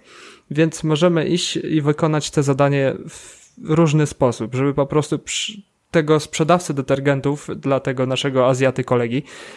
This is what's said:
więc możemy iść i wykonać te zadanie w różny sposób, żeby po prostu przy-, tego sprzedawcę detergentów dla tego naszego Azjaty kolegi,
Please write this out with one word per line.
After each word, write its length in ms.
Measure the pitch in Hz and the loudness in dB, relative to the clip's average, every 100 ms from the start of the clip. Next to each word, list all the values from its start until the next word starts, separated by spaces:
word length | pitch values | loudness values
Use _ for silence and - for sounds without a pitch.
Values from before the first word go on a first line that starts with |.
| _ - - - - | _ -20 -20 -20 -6
więc 340 | 147 165 - | 0 0 0
możemy 440 | 156 151 180 165 139 | -2 2 2 2 0
iść 280 | 175 - - | -2 -2 -6
i 240 | - 156 | -2 0
wykonać 500 | 147 151 160 151 - | 0 0 0 0 -2
te 120 | - | 0
zadanie 520 | 139 135 143 139 135 - - | 0 2 2 2 0 -2 -8
w 360 | - - - _ - | -18 -20 -20 _ -12
różny 420 | - 156 165 151 147 | -2 2 4 4 2
sposób, 480 | - 127 117 110 | 2 0 0 -4
żeby 200 | 127 143 | -2 0
po 120 | 139 139 | 0 0
prostu 320 | 151 143 151 | 0 0 -2
przy-, 340 | - - - 208 - _ _ | -4 -8 -8 -10 -18 _ _
tego 300 | 170 151 156 | 0 2 2
sprzedawcę 540 | 147 - 156 175 - | 0 -2 2 2 0
detergentów 720 | 139 131 135 139 139 139 143 - 151 | -4 -2 0 0 0 -2 -4 -6 -8
dla 240 | 139 135 | -2 -2
tego 260 | 139 131 127 | -2 -2 -2
naszego 420 | 131 143 131 127 | -2 0 2 2
Azjaty 360 | 131 131 127 | 4 0 0
kolegi, 380 | 127 123 117 127 - - - | 0 0 0 -4 -6 -12 -20